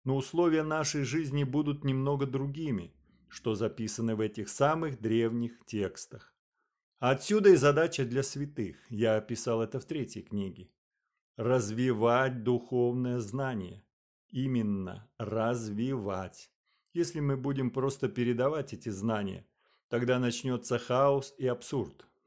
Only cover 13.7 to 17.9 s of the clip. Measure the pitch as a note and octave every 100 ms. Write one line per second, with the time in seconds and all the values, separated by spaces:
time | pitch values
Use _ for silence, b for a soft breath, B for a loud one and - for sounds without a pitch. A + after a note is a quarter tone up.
13.7 | G2+ _ _ _ _ _ B2+ C3 B2 G#2+
14.7 | G2+ F#2 G2+ - - G#2 A2 A2+ A#2+ A2
15.7 | G#2 B2+ C3 G2+ F#2+ F#2 - - _ _
16.7 | _ _ E3+ E3 D#3 C#3+ C#3 C#3 C3+ B2+
17.7 | B2+ C3+